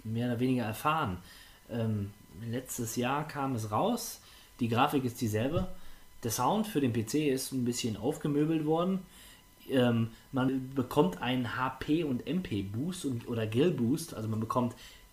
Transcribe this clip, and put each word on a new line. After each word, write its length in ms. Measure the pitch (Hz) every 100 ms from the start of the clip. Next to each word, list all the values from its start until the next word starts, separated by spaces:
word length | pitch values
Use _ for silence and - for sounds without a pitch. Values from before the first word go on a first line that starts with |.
mehr 240 | 107 113 123
oder 120 | 117
weniger 240 | 127 127
erfahren. 540 | 110 110 151 160 127 87 - - - - -
Ähm, 420 | 117 113 107 101 - - 87 113
letztes 460 | 120 131 - 110 -
Jahr 320 | 123 143 156
kam 260 | 147 139
es 160 | 123 107
raus, 500 | 110 185 233 - - - - - -
die 100 | 113
Grafik 360 | 117 143 147
ist 160 | 127 110
dieselbe, 480 | 110 107 131 175 185 - - - - -
der 80 | 117
Sound 360 | 110 127 208 214
für 140 | 147
den 120 | 131
P 120 | 113
C 260 | 107 147 151
ist 220 | 131 -
ein 120 | 131
bisschen 320 | 120 120 123 101
aufgemöbelt 680 | 117 156 156 143 151 160
worden. 360 | 151 160 180 190 - - - - - - -
Ähm, 420 | 131 123 117 113 - -
man 400 | 131 131 131 131
bekommt 480 | 135 120 147 180 -
einen 340 | 123 127 113 117
H 140 | 131 -
P 240 | - 156
und 220 | 151 123 -
M 160 | 180
P 200 | 180 101
Boost 420 | 95 110 165 180
und, 240 | 139 117 -
oder 180 | 113 107
Gil 240 | 113 170
Boost, 440 | 139 117 156 -
also 140 | - 110
man 120 | 110
bekommt 340 | 113 131 120 - - - -